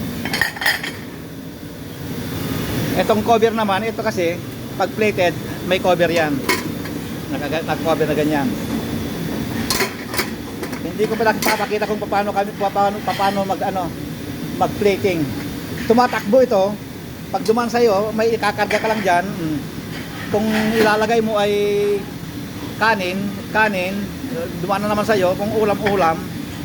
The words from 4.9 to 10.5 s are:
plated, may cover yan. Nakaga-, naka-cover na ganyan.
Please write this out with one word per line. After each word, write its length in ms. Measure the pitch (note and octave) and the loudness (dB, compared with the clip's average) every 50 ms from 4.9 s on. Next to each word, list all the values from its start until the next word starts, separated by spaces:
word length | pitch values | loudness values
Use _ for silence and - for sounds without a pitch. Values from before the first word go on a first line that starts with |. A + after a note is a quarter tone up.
| - | 0
plated, 400 | G#3+ G#3+ G#3 G3 G3 F3+ E3+ E3+ - - - - - - | 0 0 2 2 2 2 2 0 -2 -6 -8 -8 -6 -2
may 100 | F#3 F#3 | 0 0
cover 300 | F#3+ G#3 F#3 F3+ E3 F3 | 2 4 4 4 4 4
yan. 240 | E3 E3+ E3+ D#3 D3+ C#3+ C3 - - - - - - - - - - - - - - - - - - | 4 4 2 2 2 0 -2 -2 -2 -2 -2 -2 -4 -6 -6 -6 -6 -6 -6 -6 -6 -8 -8 -6 -6
Nakaga-, 380 | D3 C3+ D3 C#3 D3+ E3 D#3+ | -6 -4 -4 -2 -2 -2 -2
naka-cover 400 | D#3+ D#3 C#3+ C#3+ E3 D#3 D3 D#3 | -2 -2 0 0 0 2 2 2
na 80 | D3 D3 | 2 2
ganyan. 320 | D3 D3 D3+ D#3 C#3+ C3+ B2 G#2 - - - - - - - - - - - - - - - - - - - - - - - - - - - - - - - - - - - - - - - | 2 2 2 2 2 2 0 -2 -2 -4 -4 -4 -4 -4 -4 -4 -4 -4 -4 -4 -4 -4 -4 -4 -4 -4 -4 -2 -2 -2 0 0 0 -2 -2 -4 -8 -10 -6 -4 -4 -4 -4 -6 -8 -8 -8